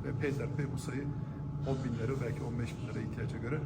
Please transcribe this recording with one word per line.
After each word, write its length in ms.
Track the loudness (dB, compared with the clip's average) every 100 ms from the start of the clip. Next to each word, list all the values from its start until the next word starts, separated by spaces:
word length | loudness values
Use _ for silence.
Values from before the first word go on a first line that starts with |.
ve 80 | 0 2
peyderpey 440 | 2 2 0 2 2
bu 40 | 0
sayı 260 | 0 0 0 -2 -2 -2 -2 0 2
on 100 | 2
binlere 380 | 2 2 2 2
belki 220 | 0 0
on 160 | 0 0
beş 160 | 0 -2
binlere 260 | -2 -2
ihtiyaca 340 | -2 -2 -2 -2
göre 220 | 0 0